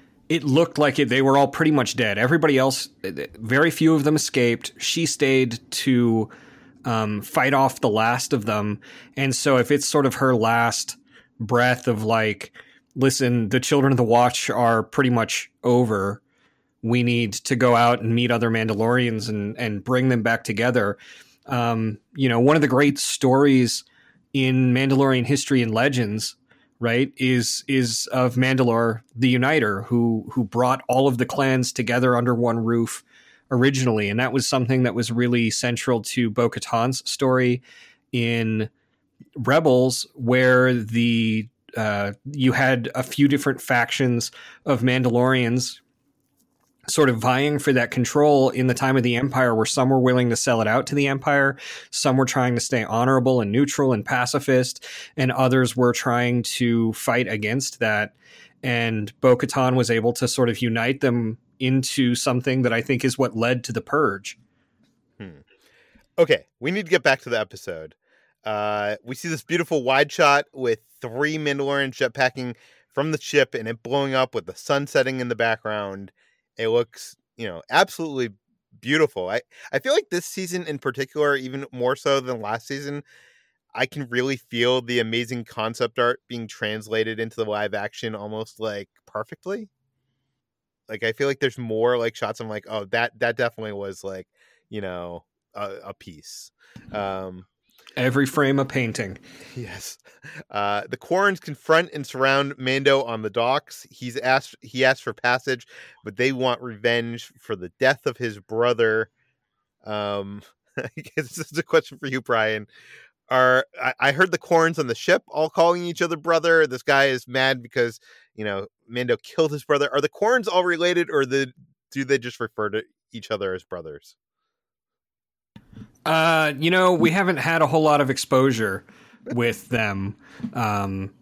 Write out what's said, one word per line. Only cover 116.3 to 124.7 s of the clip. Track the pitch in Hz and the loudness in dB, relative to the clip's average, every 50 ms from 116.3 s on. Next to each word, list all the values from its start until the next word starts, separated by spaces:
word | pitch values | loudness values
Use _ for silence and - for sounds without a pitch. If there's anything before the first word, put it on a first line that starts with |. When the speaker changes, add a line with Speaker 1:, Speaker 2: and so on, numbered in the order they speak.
| 165 165 151 165 165 165 156 139 | 0 2 2 4 4 4 4 2
Speaker 2:
This | 123 123 - | 0 -4 -2
guy | - 143 139 139 | 2 2 4 4
is | 139 131 127 - - | 2 2 -2 -6 -6
mad | 123 131 131 135 135 127 120 | -2 0 0 0 0 -2 -6
because, | 120 - 131 120 120 113 - _ _ - _ _ _ _ | -6 -2 -2 -2 -2 -2 -8 _ _ -20 _ _ _ _
you | - 107 | -8 -6
know, | 107 101 98 98 - _ _ _ - | -6 -6 -6 -8 -10 _ _ _ -10
Mando | 117 123 127 123 120 107 | -8 -6 -2 -2 -2 -2
killed | - - - - 160 151 | -4 -6 -2 -2 0 0
his | 147 147 - | -2 -6 -4
brother. | - 151 139 143 135 | -2 0 0 0 0
Are | 123 143 | 0 -2
the | 143 - | -2 -2
Quarrens | - - 202 220 247 254 208 190 | -4 -2 0 0 0 0 0 0
all | 180 180 180 | 0 0 0
related, | 180 175 160 170 175 175 170 170 165 | 0 0 0 0 0 0 0 -2 0
or | 160 147 139 | 0 -2 0
the, | 127 131 139 139 127 - _ - _ _ _ _ _ | 0 0 -2 -2 -4 -8 _ -20 _ _ _ _ _
do | - 135 135 | -8 -8 -2
they | 127 139 131 | 0 0 -2
just | 117 123 - - | -2 -6 -10 -10
refer | 120 107 - - 107 104 | -10 -8 -6 -6 -6 -4
to | 98 110 - - _ _ _ _ | -4 -6 -8 -8 _ _ _ _
each | - 117 101 - | -18 -18 -8 -6
other | 110 98 98 95 92 | -6 -4 -4 -4 -6
as | 92 - | -6 -10
brothers? | _ - 87 82 80 73 - - - _ _ _ _ _ _ _ _ _ _ _ _ | _ -12 -10 -10 -12 -12 -16 -18 -20 _ _ _ _ _ _ _ _ _ _ _ _